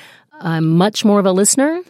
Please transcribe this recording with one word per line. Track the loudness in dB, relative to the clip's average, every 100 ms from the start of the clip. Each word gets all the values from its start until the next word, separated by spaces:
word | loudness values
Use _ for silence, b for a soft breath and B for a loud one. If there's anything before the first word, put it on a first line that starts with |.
| B B B -12
I'm | -6 -2 0 2
much | 0 0 0
more | 2
of | 2
a |
listener. | 0 0 0 0 -2